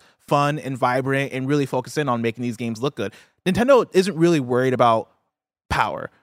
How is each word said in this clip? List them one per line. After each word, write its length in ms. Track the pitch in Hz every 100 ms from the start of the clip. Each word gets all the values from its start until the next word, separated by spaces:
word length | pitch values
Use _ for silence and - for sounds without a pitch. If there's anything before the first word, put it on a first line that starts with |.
| _ _
fun 400 | - 147 143 147
and 180 | 127 127
vibrant 540 | 127 127 131 135 139
and 160 | 131 131
really 180 | 147 139
focus 320 | 131 117 151
in 100 | 143
on 140 | 120
making 200 | 117 113
these 140 | 120 110
games 240 | 117 110
look 140 | 139
good?" 180 | - 98 - _ _
Nintendo 420 | 180 185 247 262 175
isn't 240 | 185 190 156
really 240 | 170 165
worried 320 | 123 123 131
about 380 | 123 120 113 - _ _ _ _ _ -
power, 380 | - 107 71 - _